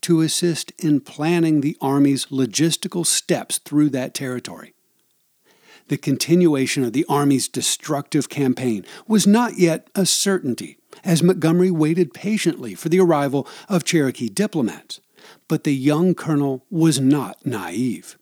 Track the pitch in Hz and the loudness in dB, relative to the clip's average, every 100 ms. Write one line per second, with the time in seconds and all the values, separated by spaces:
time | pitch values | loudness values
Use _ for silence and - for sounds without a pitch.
0 | - 165 160 - 175 160 - - 156 147 | 2 2 2 0 -2 -4 -8 -6 0 0
1 | - - 151 175 165 151 143 - 135 139 | -2 -6 0 2 2 2 0 -4 -2 2
2 | 143 135 - 135 127 101 160 156 180 175 | 2 2 -2 -2 -2 0 0 0 -6 -4
3 | 165 - - 156 - - - 147 151 131 | -2 -4 -2 -4 -4 -10 -2 2 2 0
4 | 127 - 139 123 117 87 - _ _ _ | -6 -8 -8 -8 -10 -16 -20 _ _ _
5 | _ _ _ _ _ _ _ - _ 147 | _ _ _ _ _ _ _ -20 _ -6
6 | - 135 - 175 175 143 131 - 123 117 | -2 -2 2 4 4 2 0 -2 -2 -2
7 | 165 143 143 135 - - - - - 147 | 0 2 2 2 0 -4 -4 -6 -4 -6
8 | 139 151 127 - 139 123 127 107 - - | -2 -4 -2 -2 -2 0 -2 -4 -8 -20
9 | - 214 196 214 240 180 170 160 _ - | 0 2 4 4 2 2 2 2 _ -2
10 | 185 - 196 190 147 117 87 - _ - | 0 0 0 -2 -4 -6 -8 -16 _ -12
11 | - 170 170 185 160 175 185 170 151 170 | -2 2 2 2 2 2 2 2 0 2
12 | 170 - 190 214 170 - 123 92 165 175 | -2 -2 -4 -2 -2 -4 -8 -10 0 2
13 | 185 151 143 139 127 - - 190 - 170 | 4 4 2 -2 -4 -14 -2 -2 0 0
14 | 135 - 117 98 208 160 113 - _ - | 0 -2 -6 -2 -2 -2 -4 -6 _ -20
15 | _ _ - - _ 156 - 135 131 147 | _ _ -20 -20 _ -4 -2 0 0 2
16 | 185 165 - 151 139 131 _ 170 160 135 | 2 0 0 0 0 -4 _ 2 2 4
17 | 131 147 117 - - 113 87 90 127 101 | 4 2 0 -8 -8 -6 -8 -4 -4 -6
18 | - - | -12 -20